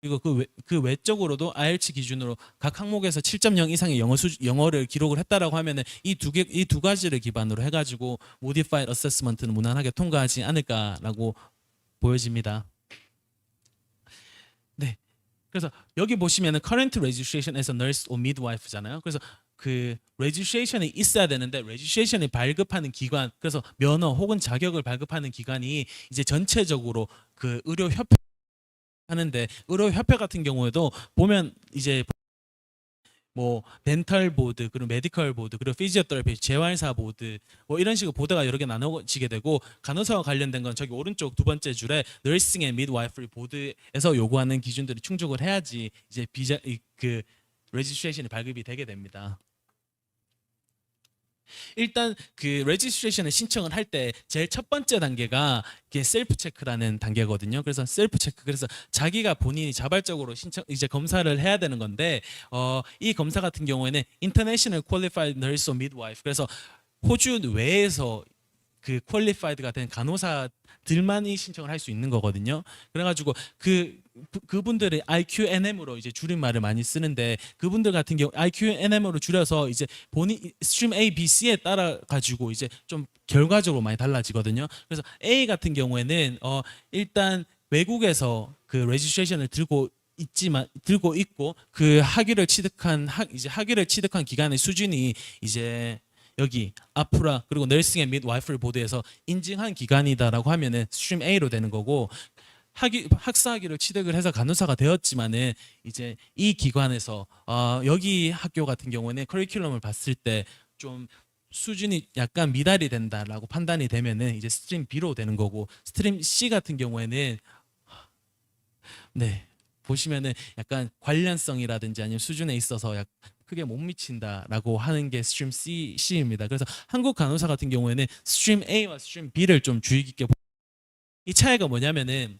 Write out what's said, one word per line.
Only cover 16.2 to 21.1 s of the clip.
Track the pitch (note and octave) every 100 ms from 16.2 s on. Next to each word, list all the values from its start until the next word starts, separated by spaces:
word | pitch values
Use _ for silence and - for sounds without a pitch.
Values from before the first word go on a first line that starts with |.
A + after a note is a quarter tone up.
| F3 F3 F3+ D3+
current | - A#3+ C4+ A#3
registration | C3+ B2 C3 D3+ C#3 C#3
as | C3
a |
nurse | B2 B2+ C#3+ -
or | B2
midwife잖아요. | B2+ C3+ B2 A2+ - G#2 G#2 D3
그래서 | E3+ D3 - - _ _
그 | C3+ B2+ B2 A2+ _ _
레지스트레이션이 | C#3 D#3 F#3+ A#3 A#3+ A#3+ D#3+
있어야 | - -